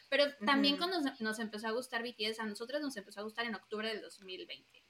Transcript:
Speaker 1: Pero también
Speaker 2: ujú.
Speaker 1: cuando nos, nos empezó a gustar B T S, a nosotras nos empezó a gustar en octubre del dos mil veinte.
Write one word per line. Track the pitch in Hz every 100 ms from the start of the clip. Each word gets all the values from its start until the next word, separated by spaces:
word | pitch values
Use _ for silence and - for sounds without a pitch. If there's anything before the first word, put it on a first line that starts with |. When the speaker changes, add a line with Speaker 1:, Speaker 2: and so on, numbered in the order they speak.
| -
Speaker 1:
Pero | 277 285 - 208
también | 277 285 285
Speaker 2:
ujú. | 349
Speaker 1:
cuando | 359 269
nos, | -
nos | 220 220
empezó | 220 208 226
a |
gustar | 233 240 233
B | 240
T | 233 214
S, | 226
a | 220
nosotras | 202 233 294
nos | 285 208
empezó | 202 202
a |
gustar | 214 226 233
en | 202
octubre | - 214 220
del | 208
dos | 160 -
mil | 190 180 170
veinte. | 139 _ _